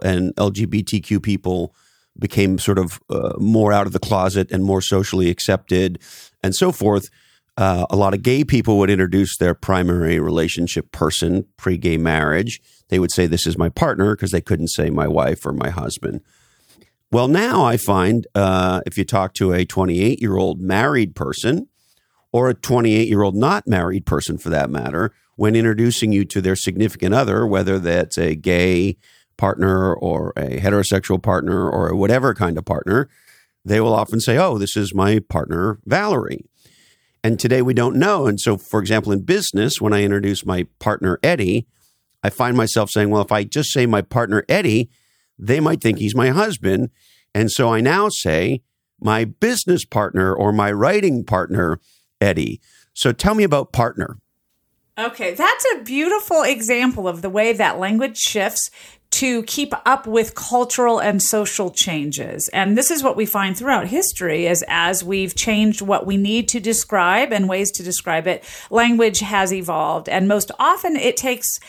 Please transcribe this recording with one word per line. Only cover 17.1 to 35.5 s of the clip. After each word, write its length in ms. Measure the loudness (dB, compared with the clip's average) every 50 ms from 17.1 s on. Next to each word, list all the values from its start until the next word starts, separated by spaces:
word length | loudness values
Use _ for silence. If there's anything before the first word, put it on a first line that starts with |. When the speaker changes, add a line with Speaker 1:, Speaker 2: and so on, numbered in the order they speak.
Speaker 1:
Well, 160 | 0 0 2 2
now 360 | 2 2 2 2 2 2 2
I 140 | 2 2 0
find, 480 | 0 0 0 2 2 2 2 0 -2 -2 -2
uh, 480 | 0 2 2 2 2 2 0 0 -2 -4 -6
if 100 | -4 -6
you 60 | -4
talk 300 | -2 0 -2 -2 -2 -2
to 180 | 0 0 2 2
a 120 | 2 0
twenty-eight-year-old 960 | -2 0 0 0 0 2 2 2 0 0 0 -2 -2 0 0 0 0 -2 -4
married 520 | -4 -2 0 0 2 2 2 0 0 0 -2
person 520 | -6 -6 -6 -6 -4 -2 0 0 -2 -2 -6 _ _ _ _ _ _ _ _ _ _ _ _
or 180 | 0 2 2 2
a 40 | 0
twenty-eight-year-old 800 | -2 -2 0 2 2 4 4 4 4 2 2 2 2 2 2 2
not 320 | 2 2 2 2 0 0 0
married 380 | 0 0 0 0 -2 -4 -2
person 320 | -2 -2 -2 -2 -4 -6 -6
for 100 | -4 -2
that 200 | -2 0 -2 -2
matter, 400 | -4 -6 -6 -4 -4 -2 -4 -4 -6 _ _ _ _
when 200 | -2 0 2 2
introducing 560 | 4 2 2 2 2 2 0 0 0 0 0
you 140 | 2 2 0
to 160 | 0 -2 -2
their 140 | 0 0 0
significant 580 | 0 -2 -4 -2 0 0 -2 -2 -2 0 2 2
other, 320 | 2 2 2 2 0 0
whether 320 | 2 2 0 2 0 0 0
that's 380 | 0 0 0 0 0 -2 -2 -2
a 180 | -2 -2 -2
gay 640 | -2 0 0 2 2 4 2 2 2 2 0 -2 -6 _ _ _ _ _ _ _ -4
partner 560 | -2 -2 0 2 2 2 4 4 2 2 0
or 400 | 0 -2 -2 -2 -2 -4 -6 -6
a 240 | -6 -6 -6 -4 -2
heterosexual 600 | 0 2 2 2 2 2 0 0 0 0 -2 0
partner 480 | 0 0 0 0 0 0 0 0 0 0
or 260 | 0 0 0 0 0
whatever 380 | 0 2 2 2 2 2 0 0
kind 240 | 0 0 -2 -2 -2
of 80 | -4
partner, 440 | -4 -4 -4 -2 0 0 0 0 -2 _ _ _ _ -20 _ _ _ _ _ -4
they 160 | 0 2 2
will 140 | 2 2 2
often 260 | 2 0 0 -2 -2
say, 180 | 0 2 2 2
"Oh, 200 | 2 2 0 -2
this 180 | -2 -2 -2
is 180 | -2 -4 -2 0
my 240 | 2 2 4 2 2
partner, 580 | 0 -2 -4 -4 -4 -4